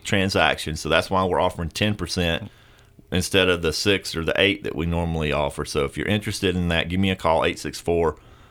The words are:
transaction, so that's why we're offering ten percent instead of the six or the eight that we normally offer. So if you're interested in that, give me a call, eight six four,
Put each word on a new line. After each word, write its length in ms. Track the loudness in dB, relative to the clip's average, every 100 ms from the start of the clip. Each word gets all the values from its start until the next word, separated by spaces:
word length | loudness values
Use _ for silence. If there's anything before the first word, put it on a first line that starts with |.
transaction, 720 | -2 0 2 2 2 2 -4 -4
so 140 | 0
that's 220 | 2 2
why 120 | 0 2
we're 140 | 2
offering 300 | 0 0 -6
ten 240 | -2 -2
percent 560 | -2 -4 -2 0 -2 -6 -18 -20 -20 -20 _ -4
instead 360 | -2 2 4 4
of 140 | 4
the 100 | 2
six 440 | 0 2 2 0 -4
or 100 | -2
the 80 | 4
eight 280 | 2 2
that 120 | -4 -4
we 100 | -2
normally 460 | 0 -2 -2 -2
offer. 320 | 0 -2 -4
So 220 | -4 -2 -2
if 100 | -2
you're 120 | -2
interested 480 | -2 -2 -2 0 0
in 100 | 0
that, 200 | 0 0
give 100 | 0
me 120 | 0
a 40 | 0
call, 300 | 0 2 0
eight 140 | -2
six 200 | -8 -6
four, 380 | -2 0 0 -2 -12 -20 -20